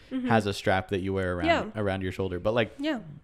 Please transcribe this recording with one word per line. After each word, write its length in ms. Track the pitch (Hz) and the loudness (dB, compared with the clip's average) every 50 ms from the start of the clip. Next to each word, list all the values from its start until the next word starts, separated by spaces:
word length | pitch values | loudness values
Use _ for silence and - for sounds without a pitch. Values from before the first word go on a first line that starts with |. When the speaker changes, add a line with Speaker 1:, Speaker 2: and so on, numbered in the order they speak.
| - - | -12 -8
Speaker 1:
Mm-hmm. 160 | 262 262 247 | -6 -2 2
Speaker 2:
has 180 | 247 113 110 107 | 4 4 4 4
a 80 | 101 95 | 2 0
strap 360 | - - 107 95 95 92 - | 0 2 2 2 2 2 0
that 100 | 101 92 | -2 -2
you 120 | 90 95 95 | 0 0 0
wear 200 | 95 92 90 90 | 0 0 0 0
around, 120 | 87 87 | 0 2
Speaker 1:
Yeah. 180 | 339 330 269 196 214 - | 2 2 2 0 -4 -4
Speaker 2:
around 280 | 107 104 98 95 95 92 | -2 0 0 0 0 -2
your 80 | 92 | -4
shoulder. 280 | - - 95 92 90 90 | -2 -2 -2 -2 -2 -2
But, 140 | 95 107 113 | 0 2 2
like, 200 | 123 113 95 - | 2 2 0 -2
Speaker 1:
Yeah. 220 | - 277 311 294 226 196 156 143 - | -6 -4 -4 -4 -4 -6 -12 -16 -18